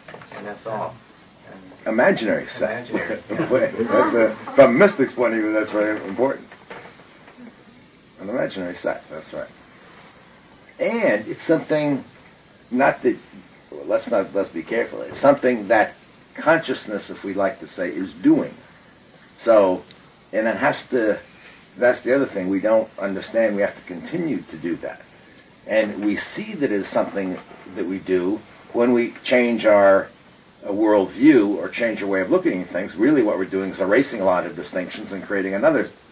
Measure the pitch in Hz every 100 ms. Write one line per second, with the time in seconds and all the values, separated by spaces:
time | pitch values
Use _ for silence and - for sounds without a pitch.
0 | - - - - 104 101 113 107 87 -
1 | - - - - - - - - - 110
2 | 175 151 107 80 - - 80 - 123 -
3 | - - - 107 151 131 - - 117 -
4 | 165 117 110 - - - 123 127 202 143
5 | 120 120 120 113 107 110 - 104 107 107
6 | - 101 135 - - - - - - -
7 | - - - - 247 - - - - -
8 | - - 98 123 - 98 87 87 - -
9 | - 78 - 76 - - - - - -
10 | - - - - - - - - 175 233
11 | 175 - 110 160 - 160 - 151 147 135
12 | - - - - _ - - 123 143 -
13 | 120 - - - - - - 73 73 110
14 | - 110 92 98 90 85 80 113 117 107
15 | - - 139 139 127 120 98 110 101 -
16 | - - - - 147 160 135 117 107 101
17 | - 87 98 98 95 - 80 - 85 76
18 | 95 73 139 143 - - - - _ -
19 | _ - - - 117 110 95 90 - -
20 | - _ _ 107 113 98 143 - - 127
21 | 107 - - - - - - - 120 -
22 | 117 139 120 101 92 98 107 110 - -
23 | 98 95 - 113 110 101 98 - - 92
24 | - 175 160 101 - 80 85 78 - -
25 | - - - - - _ - 107 107 95
26 | 104 92 - - 214 185 131 101 92 117
27 | 90 101 92 90 - - - 92 87 95
28 | - 92 90 107 - - - 120 123 120
29 | 113 - - 123 120 110 110 101 98 95
30 | - - - - _ _ 104 101 110 104
31 | 92 90 151 127 101 90 92 - 117 101
32 | 98 95 92 180 170 92 87 87 98 82
33 | 127 147 104 90 92 95 95 92 95 117
34 | 139 113 95 90 85 87 78 92 87 107
35 | 104 95 82 101 95 98 151 139 - -
36 | -